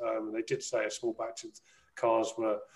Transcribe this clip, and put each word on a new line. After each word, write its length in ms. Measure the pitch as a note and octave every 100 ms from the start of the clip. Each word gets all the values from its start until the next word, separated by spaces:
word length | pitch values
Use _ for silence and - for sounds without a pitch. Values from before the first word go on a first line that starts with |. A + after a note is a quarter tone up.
Um, 280 | A#2 A2+ A2
they 100 | A2
did 200 | A2+ C3
say 240 | - A#2 G#2+
a 40 |
small 220 | - A#2+
batch 320 | A2 A2+ -
of 60 | A2+ - - - _
cars 380 | - A#2 A2+ A2 -
were 200 | A2+ G#2 -